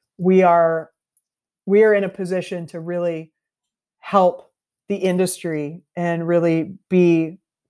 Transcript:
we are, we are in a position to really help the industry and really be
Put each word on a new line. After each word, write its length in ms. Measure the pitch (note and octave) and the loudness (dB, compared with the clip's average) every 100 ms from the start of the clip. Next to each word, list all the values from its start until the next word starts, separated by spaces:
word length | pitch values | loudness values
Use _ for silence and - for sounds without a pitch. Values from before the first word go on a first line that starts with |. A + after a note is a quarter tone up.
| _ - | _ -4
we 240 | F3+ F#3 | 2 4
are, 480 | F3+ E3+ E3 E3 D3+ _ _ _ _ _ _ _ - | 6 4 2 0 -8 _ _ _ _ _ _ _ 0
we 160 | G3+ | 4
are 100 | A3 | 4
in 100 | G3+ | 2
a 60 | F#3+ | -2
position 560 | G3 F3+ F#3 E3+ F3+ E3 | -6 -6 -6 -6 -10 -10
to 120 | E3+ | -12
really 520 | E3 F3 F3 D#3+ D#3+ _ _ _ _ _ _ _ | -8 -6 -6 -6 -12 _ _ _ _ _ _ _
help 520 | - G3+ F3+ - - _ _ _ - | -2 2 2 0 -14 _ _ _ -10
the 60 | G3 | -4
industry 880 | F#3+ F3+ F3+ - E3+ D3+ D3 E3+ _ F3 | -2 0 -2 -4 -6 -6 -8 -12 _ -6
and 320 | F3 E3+ E3 | -4 -4 0
really 480 | E3+ E3+ E3 E3 F#3+ - | 0 2 0 -4 -10 -2
be 480 | F#3 F3 E3 D#3+ F#3 _ _ | 2 4 2 -2 -10 _ _